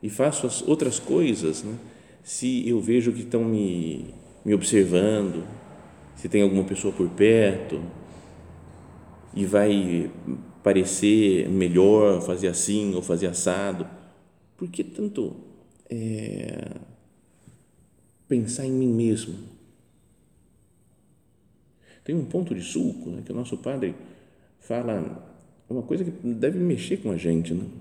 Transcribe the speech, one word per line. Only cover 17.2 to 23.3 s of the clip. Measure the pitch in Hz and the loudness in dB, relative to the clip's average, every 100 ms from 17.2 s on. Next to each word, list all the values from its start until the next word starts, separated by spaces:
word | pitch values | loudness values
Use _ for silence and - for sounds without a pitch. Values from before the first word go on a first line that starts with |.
| _ _ - _ _ _ _ _ _ _ _ | _ _ -20 _ _ _ _ _ _ _ _
pensar | 127 110 - 135 | 0 0 -4 -2
em | |
mim | 131 127 | 0 2
mesmo? | 113 117 107 - 90 - - _ _ _ _ _ _ _ _ _ _ _ _ _ _ _ _ _ _ _ _ _ _ _ _ | 2 2 0 -4 -12 -16 -20 _ _ _ _ _ _ _ _ _ _ _ _ _ _ _ _ _ _ _ _ _ _ _ _
Tem | - 165 | -4 -4
um | |
ponto | 123 90 170 - | -2 -4 -4 -6
de | |
sulco, | - - - - - | -6 -2 -2 -4 -10
né, | 87 | -12
que | - | -8